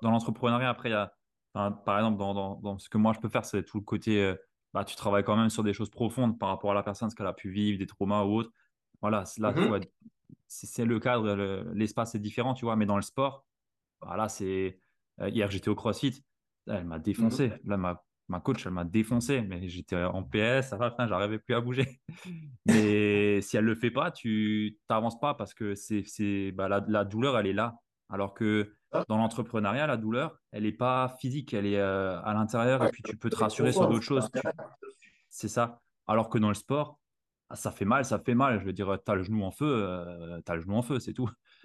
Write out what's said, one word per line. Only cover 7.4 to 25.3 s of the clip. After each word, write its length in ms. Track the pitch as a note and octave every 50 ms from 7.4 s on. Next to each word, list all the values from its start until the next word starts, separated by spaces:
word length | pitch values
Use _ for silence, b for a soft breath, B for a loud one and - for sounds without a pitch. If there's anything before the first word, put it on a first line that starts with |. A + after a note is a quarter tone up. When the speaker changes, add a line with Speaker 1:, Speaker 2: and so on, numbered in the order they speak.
| - G2
Speaker 1:
vivre, 280 | F#2 G2+ G#2 G#2 G#2 F#2
des 80 | G2
traumas 380 | - - _ G2 G2 G#2 G#2 G2+
ou 80 | G2+ G#2
autres. 180 | A2+ A#2 A#2 - _ _ _ _ _ _ _ _ _ -
Voilà, 240 | G#2 G#2+ G#2 F#2
c'est, 160 | - - - G#2+
là, 100 | G#2+ G2+
Speaker 2:
Mhm. 160 | D3+ F#3 -
Speaker 1:
faut 80 | G#2+
être, 160 | F#2+ - - _ _ _ - _ _ _ _ - _ _
c'est, 200 | _ - - -
c'est 180 | - - - A#2
le 120 | A#2 A#2 A2
cadre, 360 | A2+ C3 B2 A#2+ A2 G#2+ G2+
le, 360 | G2 G2+ F#2+ G2 F#2+ F#2+ F#2 F2+
l'espace 400 | G2+ A2 G#2 - - A2+ A2+ -
est 60 | A2
différent, 340 | G#2 G#2 - - A#2 B2+ C3
tu 100 | C3 A#2+
vois. 120 | A#2 A2+
Mais 100 | A2 G#2+
dans 100 | G2 G#2
le 60 | G2+ F#2+
sport, 420 | - - - C3+ C#3 C3 - _ _ _ _ _ _ _ _ _ _ _ _
bah, 160 | - F#2+ F2
là, 140 | G2 A2 G#2
c'est, 500 | - - G2+ F#2+ F#2+ F#2+ F#2+ F#2+ F#2 - _ _ _ _ _ _ _ -
euh, 80 | - G2+
hier, 220 | G#2 A2+ G2+ G2
j'étais 180 | F#2+ F#2+ - G#2+
au 60 | G#2
CrossFit. 500 | - - A2+ G2+ - - C#3 B2+ - - _ _ _ _ _ _ _ _
Elle 200 | - A2 G2 F2
m'a 120 | E2+ D#2+ D#2+
défoncé. 500 | D#2+ G#2 G2 - A2+ A2+ A#2+ C3+ C#3 A#2
Speaker 2:
Mhm. 100 | G#2+ - -
Speaker 1:
Là, 120 | - G2+
ma, 280 | G2 F2+ F2+ F2 - _ _ _ _ _ -
ma 120 | F2+ F2
coach, 260 | - - G#2 - -
elle 60 | F2+ F#2
m'a 120 | F2+ F2
défoncé. 580 | E2+ F2 A2 A2 - B2 A#2+ A#2 B2+ C#3+ B2+ A2
Mais 260 | F#2+ F#2 F2 F#2+ F2+
j'étais 280 | E2+ F2+ E2+ - F#2+ F2 F2
en 200 | - - F#2+ G2
P 160 | D#2+ - G#2+
S, 300 | G#2+ A#2 B2+ C3+ C3 C3
ça 60 | G#2 G2
va, 120 | A#2+ A#2
putain, 160 | A#2+ - A#2+
j'arrivais 320 | A2+ G2 F2+ G2+ G#2 A2 G#2+
plus 160 | - - A#2+
à 60 | A#2
bouger. 400 | A#2+ B2 B2+ C3 C3 - - _ _ -
<laughs> 500 | E3 - - F#3 F3 E3 D#3+ D3 B2+ - _
Mais 720 | - A2+ A2 G#2+ G#2 G#2 G#2 G#2 G#2 G#2 G#2 G#2 G#2 G#2 G2+
si 160 | G2 - -
elle 80 | A2 G#2+
le 100 | A2+ A2
fait 160 | A2+ - A#2
pas, 200 | A#2 C3 D#3 F3
tu 680 | D#3+ - - A2+ G#2+ G#2+ G#2+ G#2+ G#2+ G#2+ G#2+ G#2 - - _ _
t'avances 300 | A#2 A2 A2 A#2 A2+ -
pas 140 | - D3